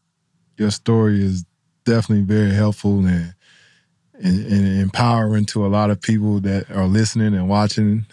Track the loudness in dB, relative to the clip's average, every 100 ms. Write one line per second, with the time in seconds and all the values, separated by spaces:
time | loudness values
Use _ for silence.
0 | _ _ _ _ _ -4 -4 -2 0 2
1 | 2 2 0 -2 -6 _ _ _ -2 0
2 | 2 0 2 2 2 2 0 -2 -2 0
3 | 2 0 -4 -12 _ _ _ _ _ _
4 | _ -6 -2 -2 0 0 0 0 -2 0
5 | 0 0 0 0 0 -2 0 0 0 0
6 | 0 0 0 -2 -2 -4 -4 -2 0 2
7 | 0 0 0 0 0 0 0 0 0 0
8 | -4